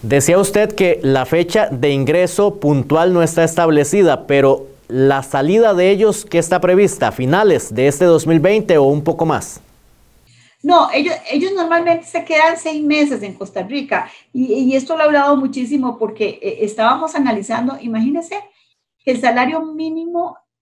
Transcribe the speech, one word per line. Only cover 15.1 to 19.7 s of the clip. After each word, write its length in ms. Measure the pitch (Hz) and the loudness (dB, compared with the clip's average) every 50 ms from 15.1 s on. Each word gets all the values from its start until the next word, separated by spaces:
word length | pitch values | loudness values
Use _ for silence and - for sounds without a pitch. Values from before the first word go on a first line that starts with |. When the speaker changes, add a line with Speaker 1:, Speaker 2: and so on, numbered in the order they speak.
| 302 285 277 285 285 269 | 2 2 2 2 2 0
Speaker 2:
muchísimo 600 | 269 262 - 269 254 233 285 277 254 247 226 - | 0 -4 -4 -6 -6 -4 -4 -2 -2 -4 -4 -4
porque, 400 | 220 202 - - 214 196 - - - | -6 -6 -4 -4 -6 -6 -6 -6 -8
eh, 160 | 202 - - | -10 -4 -4
estábamos 540 | 214 202 - - 220 233 269 311 320 311 - | -6 -6 -2 0 2 2 2 0 -2 -6 -4
analizando, 640 | 302 277 254 220 202 196 - 226 233 247 254 269 269 | -2 -2 -2 -2 -4 -4 -6 -6 -4 -4 -4 -6 -6
imagínense 560 | - 240 226 220 226 262 302 339 339 - 381 415 403 - _ _ _ _ _ _ _ _ _ _ _ | -10 -8 -4 -2 -2 -2 -2 -4 -6 -8 -10 -12 -12 -14 _ _ _ _ _ _ _ _ _ _ _
que 100 | 269 254 | -4 -4
el 100 | 226 - | 0 0
salario 400 | 247 233 254 254 277 311 320 330 | -2 0 0 -2 -2 -2 -6 -8
mínimo, 720 | 311 | -8